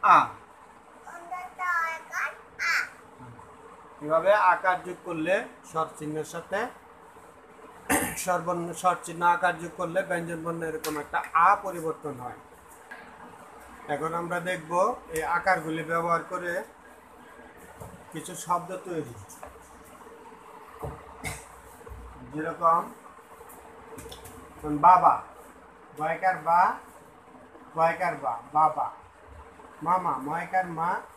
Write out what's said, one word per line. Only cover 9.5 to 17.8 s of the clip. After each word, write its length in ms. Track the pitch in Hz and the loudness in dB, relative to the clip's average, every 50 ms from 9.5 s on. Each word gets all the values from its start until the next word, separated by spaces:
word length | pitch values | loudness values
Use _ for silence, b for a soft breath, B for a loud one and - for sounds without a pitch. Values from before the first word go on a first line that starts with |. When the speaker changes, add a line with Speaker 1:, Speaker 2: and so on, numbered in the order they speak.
| 170 160 | 2 0
Speaker 1:
যোগ 100 | 170 170 - - | -6 -10 -6 -6
করলে 200 | 180 165 170 190 190 175 | -6 -2 0 -2 0 0
ব্যঞ্জন 300 | 180 170 170 165 175 165 160 | -2 -4 -2 -4 -6 -6 -4
বর্ণ 160 | 170 170 165 165 160 | -6 -4 -4 -4 -6
এরকম 260 | 156 156 - 156 151 147 147 | -6 -4 -6 -4 -4 -4 -6
একটা 160 | - - 165 - - - 160 170 | -4 -4 -4 -4 2 4 6 8
আ 40 | 185 202 202 - | 8 6 4 2
পরিবর্তন 520 | 190 185 170 160 160 151 - - 147 131 120 123 | -6 -6 -4 -4 -4 -4 -4 -6 -8 -8 -6 -8
হয়। 160 | 120 113 - - - - - - - - - - - - - - - - - - - - - - - - - - - - - - - 151 | -10 -10 -12 -18 -20 -20 -20 -20 -20 -20 -20 -20 -18 -18 -18 -18 -20 -20 -20 -20 -20 -20 -20 -20 -20 -20 -20 -20 -20 -20 -18 -6 -6 -4
এখন 180 | 139 151 160 165 170 | -4 -2 -4 -2 -4
আমরা 160 | 170 170 175 175 170 180 | -4 -2 -4 -4 -2 -4
দেখব 220 | 180 170 156 156 175 175 190 226 247 - - - 165 | -6 -6 -6 -2 2 2 2 2 0 -4 -8 -8 -6
এই 80 | 156 160 147 170 | -4 -2 0 0
আকারগুলি 460 | 180 180 196 185 170 156 160 160 165 160 151 | 0 2 2 2 2 0 -4 -4 -4 -4 -2
ব্যবহার 320 | 165 170 165 170 170 165 151 - | -2 0 2 2 0 0 -2 -4
করে 220 | 185 180 175 175 175 185 208 - - - - - - - - - - - - - - - - - - - - - - - | -8 -6 -4 -4 -4 -4 -6 -8 -16 -20 -20 -20 -20 -20 -20 -20 -20 -20 -20 -20 -20 -20 -20 -20 -20 -20 -20 -20 -18 -18